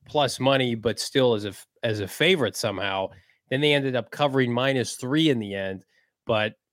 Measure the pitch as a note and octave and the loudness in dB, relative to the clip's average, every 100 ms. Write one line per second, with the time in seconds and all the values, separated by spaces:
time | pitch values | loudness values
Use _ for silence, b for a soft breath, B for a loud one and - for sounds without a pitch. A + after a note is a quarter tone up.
0 | - D3+ C3+ - C3 C3+ B2+ A2+ A2+ - | -4 0 0 2 2 2 2 -2 -2 -4
1 | - C3+ B2 G#2+ G#2 - - - A#2 G#2 | -2 2 2 2 -4 -10 -20 -6 -4 -2
2 | F#2+ - D#3 F3+ G#2+ - A2 F#2+ G2 F#2+ | -4 0 2 2 0 -2 -4 -2 -4 -4
3 | F#2+ b b b - C3 D3 C#3+ C3+ B2 | -6 b b b -6 0 2 2 2 -4
4 | - - D3 C3 A#2+ A#2+ C3+ C3 G#2+ - | -4 -2 0 2 2 2 0 0 -2 -6
5 | B2+ D3+ D#3 A#2+ G2+ G2 F#2+ F#2+ _ _ | -2 2 2 2 -2 -6 -6 -8 _ _
6 | _ _ - A2 G#2+ - _ | _ _ -2 0 0 -6 _